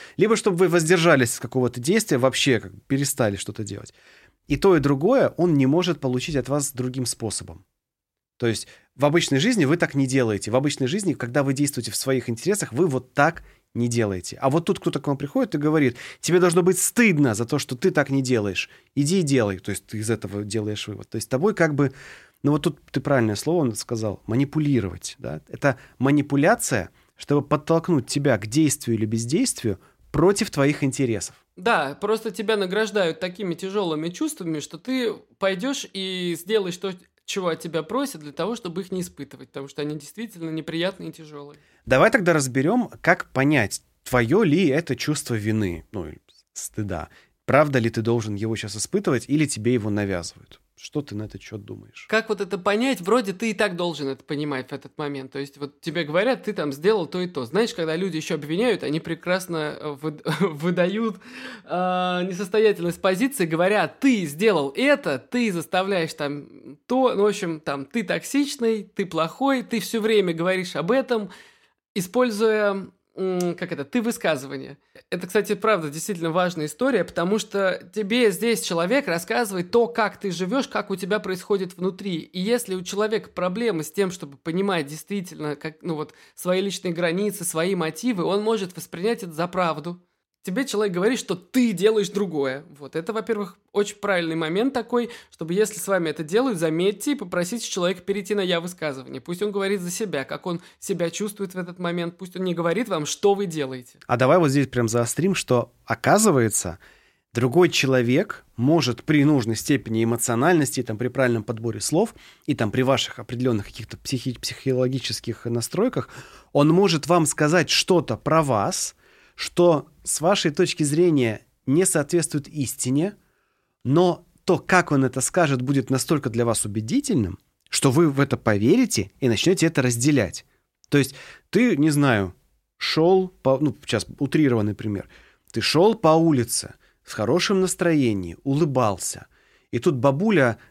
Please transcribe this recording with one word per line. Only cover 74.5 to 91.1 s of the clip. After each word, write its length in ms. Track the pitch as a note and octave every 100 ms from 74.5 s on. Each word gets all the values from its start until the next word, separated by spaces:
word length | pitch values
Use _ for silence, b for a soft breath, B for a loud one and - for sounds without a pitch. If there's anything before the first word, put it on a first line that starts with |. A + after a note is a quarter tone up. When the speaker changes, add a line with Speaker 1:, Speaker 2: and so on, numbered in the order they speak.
| C#3 C3 C#3+ b b -
Speaker 2:
Это, 160 | F3+ F3+
кстати, 260 | G#3+ G3+
правда, 340 | G#3 A3 G3+ D#3
действительно 420 | D3+ - F3+ E3
важная 340 | E3+ F3+ F3+ D3+
история, 380 | - C4 A3
потому 340 | - - F3 G#3+
что 500 | G#3+ G3+ F#3+ - -
тебе 360 | G#3+ G3 A#3+ A3+
здесь 280 | F3 A3+ A3
человек 440 | - E3+ F3 C4+ C#4
рассказывает 640 | E3+ F3 A#3 A3 F#3+ F3
то, 160 | A#3 A3+
как 300 | A#3 G#3 -
ты 140 | G3+
живешь, 340 | E3 F#3 C4 -
как 220 | G#3+ G3+
у 60 | F#3+
тебя 240 | F#3 G#3
происходит 560 | F#3+ F3+ - G3+ F#3 F3+
внутри. 400 | F3+ F3+ G3+ D#3+
И 240 | - F#3
если 340 | F#3+ A#3+ A#3+
у 80 | F#3
человека 480 | F3+ G3 G#3+ G#3+ -
проблемы 540 | - F3+ F#3 A#3 E3+
с 80 | D3
тем, 180 | - F#3+
чтобы 260 | F3+ D3 C#3
понимать 500 | E3 E3+ G3+ F3 C#3+
действительно, 680 | D#3 - G3+ F#3 D#3+ D3+
как, 220 | C#3+ D#3+ D#3
ну 120 | F3
вот, 180 | D3+ D3+ - b
свои 260 | b F3+ F#3
личные 320 | G3+ F#3 F3+
границы, 520 | E3 F3 F3 G#3 G#3
свои 320 | F3 D#3+ F3 F#3
мотивы, 480 | D#3+ D#3 B3 G3
он 180 | D#3+ G3+
может 340 | G#3+ A3+ F3+ E3
воспринять 460 | - E3 G#3 A3+
это 100 | F#3
за 140 | D3+ F3
правду. 540 | F#3 F3 D#3 D#3+ F3 _ _ _ _ -
Тебе 200 | F#3+ C#4
человек 260 | G#3 G#3+
говорит, 240 | F3 G#3